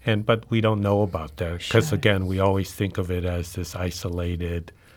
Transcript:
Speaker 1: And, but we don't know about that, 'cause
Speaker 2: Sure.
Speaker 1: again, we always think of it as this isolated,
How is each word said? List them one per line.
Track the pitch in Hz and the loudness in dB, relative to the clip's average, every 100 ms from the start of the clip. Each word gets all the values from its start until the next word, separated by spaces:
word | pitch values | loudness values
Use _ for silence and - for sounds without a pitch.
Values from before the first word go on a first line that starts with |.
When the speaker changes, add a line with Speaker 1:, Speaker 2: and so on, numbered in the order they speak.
| - | 0
Speaker 1:
And, | 104 107 | 0 2
but | 113 - | 0 2
we | 113 | 2
don't | 110 107 | 2 2
know | 101 101 | 2 2
about | 104 87 78 - | 2 -2 -8 -6
that, | 85 87 - | -6 -6 4
'cause | 120 156 | 4 4
Speaker 2:
Sure. | 98 | 2
Speaker 1:
again, | 107 98 92 | 2 2 0
we | 95 | 2
always | 98 98 92 | 2 2 -2
think | - 98 98 | -4 -4 -2
of | 90 | -4
it | 90 90 | -2 -2
as | 87 85 | -4 -6
this | - 85 - | -8 -8 -4
isolated, | 90 - 92 87 87 85 85 85 82 - _ | -6 -4 -6 -4 -4 -4 -4 -6 -8 -18 _